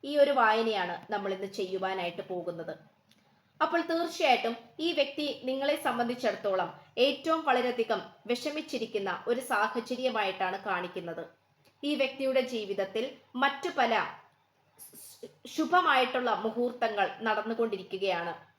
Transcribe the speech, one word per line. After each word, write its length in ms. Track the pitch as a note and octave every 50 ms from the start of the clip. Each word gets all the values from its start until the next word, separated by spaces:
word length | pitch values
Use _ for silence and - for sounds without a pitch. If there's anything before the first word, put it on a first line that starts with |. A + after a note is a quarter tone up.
| -
ഈ 140 | C#4 D4 D4
ഒരു 140 | C#4 C#4+
വായനയാണ് 800 | C#4 C4 A#3 A3 A3 A3+ A3+ A3+ G#3+ G3 F3+ F3+ F3 - - - A3
നമ്മൾ 200 | G3+ G3 G3 G3
ഇന്ന് 120 | F#3+ G3
ചെയ്യുവാനായിട്ട് 760 | G3 - - G3+ F#3 F#3 F#3+ F#3 F#3+ F#3+ F#3+ F3 F3 F3 - F#3 -
പോകുന്നത്. 420 | F#3 F3+ E3+ F3+ E3+ E3 E3 D#3+ D#3 - - - _ _ _ _ _ _ _ _ _ _ _ _ _ _
അപ്പോൾ 200 | D#4 E4 E4 E4+
തീർച്ചയായിട്ടും 720 | D#4+ E4 E4+ E4 E4+ E4 - - F#4 C#4+ B3 F4 - A#3 A#3 - - - - -
ഈ 120 | D#4 E4+
വ്യക്തി 500 | E4 C#4+ C#4 C#4+ C#4 - D4+ C#4+ A#3+ - -
നിങ്ങളെ 320 | B3+ C4 C4+ C#4 C#4+ D4 D4+ -
സംബന്ധിച്ചിടത്തോളം 960 | C#4 A#3+ A#3 A#3+ A#3 B3 B3 - A3+ G3+ - - G#3 F#3+ F#3 F3 E3+ - - - - _ -
ഏറ്റവും 460 | A#3+ C#4 C4 - - D#4+ D#4+ E4 D#4
വളരെയധികം 580 | D4+ B3+ B3 B3 B3 A#3+ A#3+ A3+ - A3+ F#3 E3 - - - _ G#3
വിഷമിച്ചിരിക്കുന്ന 960 | A#3+ A#3+ - D4+ D4 D#4 D4+ D4+ - B3 A3+ A3 - G#3 G3 F#3+ F3+ - - -
ഒരു 120 | A#3+ A#3+
സാഹചര്യമായിട്ടാണ് 1200 | C4 - B3+ G#3 G#3 A3+ - A#3+ A3+ - B3+ B3 B3+ B3+ A3+ A3 G#3 F#3+ F#3+ - F#3+ F#3 F#3 F#3+ -
കാണിക്കുന്നത്. 600 | G#3+ F#3+ F3 F3+ F3 F3 F#3 E3+ E3+ E3+ E3+ E3 - _ _ _ _ _ _ _ _ _ _ -
ഈ 120 | C#4+ D4
വ്യക്തിയുടെ 460 | B3 C4+ C4 C4 - C4+ C4 C4 C4
ജീവിതത്തിൽ 720 | B3+ B3 B3 A3+ G#3+ F#3+ G3 G3 G3 F#3+ - A3 A#3 C#4 - - _ _ _
മറ്റു 340 | B3 C4+ C#4 C#4+ - - F4+ - -
പല 160 | B3 A#3 A#3 G#3 F3+ - - - - - _ _ _ _ _ _ _ _ _ _ - - - - - - - - - - - _ _ B3 -
ശുഭമായിട്ടുള്ള 800 | - D#4 - E4 F4+ F4 D#4+ C#4 B3+ B3+ B3 B3 B3+ B3 B3 G#3+
മുഹൂർത്തങ്ങൾ 760 | G3 G#3+ A3 A3 A#3+ A#3+ A#3+ A#3 - A#3+ A3+ G#3+ G3+ G3 F3+ - -
നടന്നുകൊണ്ടിരിക്കുകയാണ്. 1300 | A3+ A3+ G#3+ G#3+ G3+ A3 A3+ A3+ A#3 A3+ G#3 F#3+ F#3 - - F#3+ F#3+ G3 F3+ E3+ E3+ E3+ D#3+ - - _ _